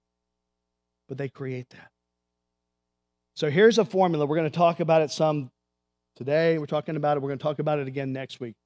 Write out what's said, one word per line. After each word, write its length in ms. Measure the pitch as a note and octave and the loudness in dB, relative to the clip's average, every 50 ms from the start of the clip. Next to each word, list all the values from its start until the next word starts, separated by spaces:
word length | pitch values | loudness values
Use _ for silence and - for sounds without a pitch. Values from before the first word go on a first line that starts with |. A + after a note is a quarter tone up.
| _ _ _ _ _ _ _ _ _ _ _ _ _ _ _ _ _ _ _ _ _ | _ _ _ _ _ _ _ _ _ _ _ _ _ _ _ _ _ _ _ _ _
but 120 | - C3+ B2+ | -14 -12 -10
they 100 | C#3 C3 | -10 -10
create 400 | - - C#3 C3 B2+ B2+ B2 - | -10 -12 -10 -10 -10 -10 -12 -14
that. 220 | - - - - _ _ _ _ _ _ _ _ _ _ _ _ _ _ _ _ _ _ _ _ _ _ _ _ _ _ _ _ _ | -20 -20 -20 -20 _ _ _ _ _ _ _ _ _ _ _ _ _ _ _ _ _ _ _ _ _ _ _ _ _ _ _ _ _
So 160 | - - D3+ | -4 -4 0
here's 260 | C#3 F3 G#3+ A3+ A3 | 4 6 6 6 6
a 80 | A3+ G3+ | 4 2
formula. 400 | - - F#3+ F#3+ F3+ E3 D3+ D3 | 0 2 2 2 2 2 0 0
We're 120 | C#3 D3+ | 0 0
gonna 120 | E3+ D#3+ D#3 | 0 0 0
talk 300 | - E3 F3 E3+ E3+ - | 2 2 2 2 2 2
about 240 | E3+ D#3+ D#3+ D#3+ D#3 | 0 2 4 4 2
it 80 | C#3+ | 2
some 400 | - - D#3+ D#3 D3+ D3 C3+ B2 _ _ _ _ _ _ _ _ _ _ _ _ _ | 0 0 0 0 0 -2 -6 -10 _ _ _ _ _ _ _ _ _ _ _ _ _
today. 420 | - B2 C3+ D3 D#3+ E3 E3 E3 | -10 -4 -2 0 2 2 2 2
We're 80 | D#3+ D3 | 0 -2
talking 300 | C#3 D#3+ D3+ D3 - D#3 | -4 -4 -4 -4 -4 -4
about 220 | D#3 D3 D3 D3 | -2 0 0 0
it. 20 | C#3+ | 0
We're 100 | C3+ C#3 | -2 -4
gonna 80 | C#3 | -6
talk 220 | C3 - D3+ D3+ - | -4 -4 -4 -4 -2
about 180 | D3+ D#3 D3+ | -2 -2 -2
it 100 | D3 C#3 | -2 -4
again 260 | C3 C3 C#3+ C3+ C3 C3 | -6 -6 -6 -6 -6 -6
next 260 | C3 C3+ - - - | -8 -10 -12 -12 -12
week. 160 | B2+ A#2 G#2+ _ _ | -12 -12 -14 _ _